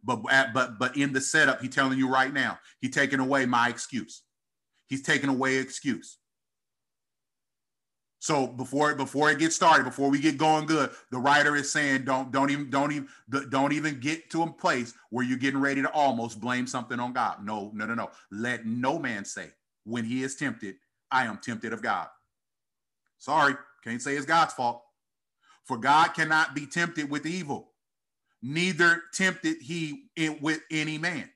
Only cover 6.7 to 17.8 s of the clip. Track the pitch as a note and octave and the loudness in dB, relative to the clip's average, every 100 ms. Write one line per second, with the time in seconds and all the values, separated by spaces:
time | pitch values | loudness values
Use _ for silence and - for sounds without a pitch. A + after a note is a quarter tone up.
6.7 | _ _ _ _ _ _ _ _ _ _ | _ _ _ _ _ _ _ _ _ _
7.7 | _ _ _ _ _ - D3+ B2+ B2 - | _ _ _ _ _ -2 0 0 -4 -6
8.7 | C#3 D3 C#3 C3 C#3 D3+ D3 D#3+ - F3 | 0 0 0 -4 2 2 4 2 4 6
9.7 | D#3 C3 A#2+ C#3 C#3 D3+ C3+ D#3 D#3 D#3 | 6 6 0 2 4 2 2 4 4 2
10.7 | D#3+ B2+ - - B2+ B2+ C#3+ D3 D3 C#3 | 2 2 -2 -10 0 4 6 4 2 0
11.7 | D#3 C#3+ C3+ C3 C3 B2+ C3+ C#3 C#3+ C#3+ | 0 2 0 0 -2 0 0 2 0 -2
12.7 | C#3 C#3+ D3 C#3 - _ C3+ C3+ C3+ C#3 | 0 0 -2 -8 -16 _ -6 -2 0 2
13.7 | D3 D#3 C#3 B2+ D#3+ - D#3+ E3 D3 F3+ | 0 -2 -4 -4 -6 -4 -2 -2 -2 0
14.7 | C#3 A#2 - _ A2+ B2 B2+ C3+ C3+ C#3 | 0 -2 -12 _ -4 -2 0 0 2 0
15.7 | C#3 C3+ D#3 C#3 A#2 A#2 A2+ A2+ B2 B2 | 0 0 2 2 2 -4 -6 -4 -2 -2
16.7 | C3 A#2 A#2+ B2 B2+ A2 E2+ G2+ G#2+ G2+ | -6 -6 -6 -4 -2 -2 -2 -6 -6 -6
17.7 | G#2+ | -8